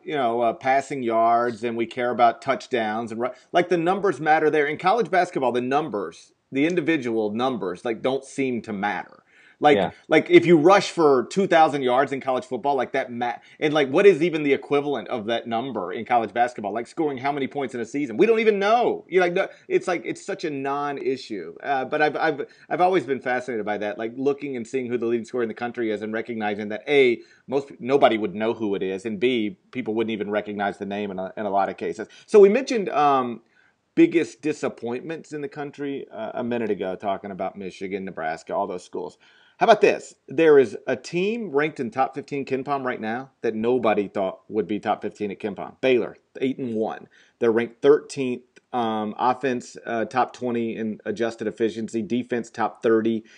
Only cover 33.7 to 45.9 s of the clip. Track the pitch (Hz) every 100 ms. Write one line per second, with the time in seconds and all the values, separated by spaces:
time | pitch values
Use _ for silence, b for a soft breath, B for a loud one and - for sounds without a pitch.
33.7 | _ _ - 165 165 156 - 151 143 131
34.7 | - 113 123 - 160 - 151 143 151 147
35.7 | 139 143 139 - - 110 - 120 120 110
36.7 | 98 95 92 107 95 104 92 95 98 95
37.7 | - 98 98 95 82 80 80 - 90 98
38.7 | 90 - 98 87 - b b b b 202
39.7 | 226 196 90 - - - 135 165 143 123
40.7 | 113 - 127 - 170 190 240 208 139 156
41.7 | 147 123 131 131 - - 143 135 135 135
42.7 | 143 127 117 110 117 135 _ 117 110 113
43.7 | 127 110 104 98 110 95 - _ 104 90
44.7 | 104 107 98 104 - 104 95 107 95 -
45.7 | - 131